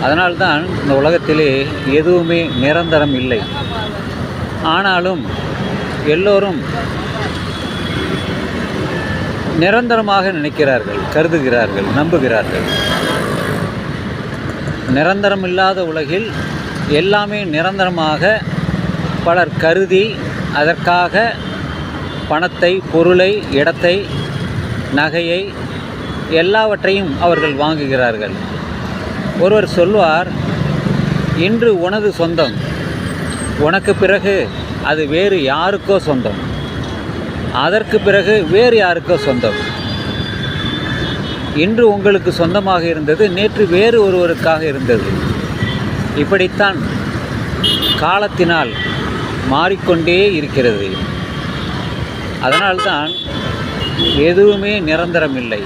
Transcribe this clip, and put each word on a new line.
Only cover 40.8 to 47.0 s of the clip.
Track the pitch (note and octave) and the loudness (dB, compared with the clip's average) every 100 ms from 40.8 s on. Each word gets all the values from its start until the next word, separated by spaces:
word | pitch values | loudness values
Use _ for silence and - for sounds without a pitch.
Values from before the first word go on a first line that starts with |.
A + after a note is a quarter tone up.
| - - - - - - - D3 | -4 -4 -4 -4 -6 -6 -4 0
இன்று | F3 A3+ A3+ G3+ | 2 4 4 4
உங்களுக்கு | G3+ G3 F3 E3+ | 2 4 2 0
சொந்தமாக | E3+ G3+ G3 F3+ E3 | 2 2 2 0 0
இருந்தது, | D#3+ D3 D#3+ G#3 F3+ | 0 0 2 2 2
நேற்று | G#3+ G#3+ G3 F3 | 0 2 2 4
வேறு | A3+ A#3 G3 | 4 4 4
ஒருவருக்காக | F#3 F3 E3 D#3+ D#3+ D#3+ | 4 2 2 2 2 0
இருந்தது." | C3+ B2 A2+ G2 G2 - - - - - - - - - - | -2 2 2 2 -2 -2 -4 -4 -4 -4 -2 -4 -4 -4 -2
இப்படித்தான் | C#3+ F#3+ F#3 - G3+ E3+ A2+ - | 0 2 0 0 0 0 -4 -4